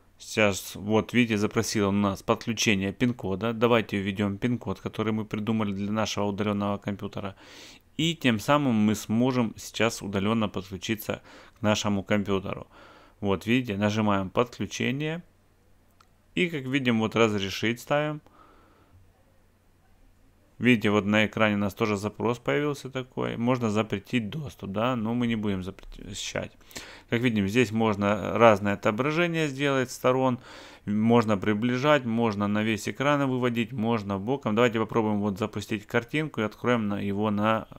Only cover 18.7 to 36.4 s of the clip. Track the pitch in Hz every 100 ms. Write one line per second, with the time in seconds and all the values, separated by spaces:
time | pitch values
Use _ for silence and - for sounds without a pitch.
18.7 | _ _ - - _ _ _ _ _ _
19.7 | _ _ _ - _ _ _ _ - 113
20.7 | 120 107 104 98 107 107 - 107 104 101
21.7 | - 110 101 104 - 107 123 - 143 147
22.7 | 139 131 131 127 - 123 117 120 127 117
23.7 | 104 107 101 - 123 104 160 147 - 98
24.7 | 98 120 123 107 120 120 113 104 95 90
25.7 | - - - - 101 - 98 92 - -
26.7 | - - - - 117 123 107 98 113 113
27.7 | 110 110 98 101 104 98 101 113 101 101
28.7 | 101 - 107 135 156 175 165 151 131 143
29.7 | 135 123 - 127 131 131 123 - - -
30.7 | - - 104 113 117 110 104 104 104 120
31.7 | 127 147 147 123 113 117 101 101 107 110
32.7 | 107 - 107 135 143 139 127 123 117 107
33.7 | 131 113 117 101 98 104 139 120 107 123
34.7 | 110 107 117 110 104 104 92 107 107 101
35.7 | 110 - 120 117 151 156 -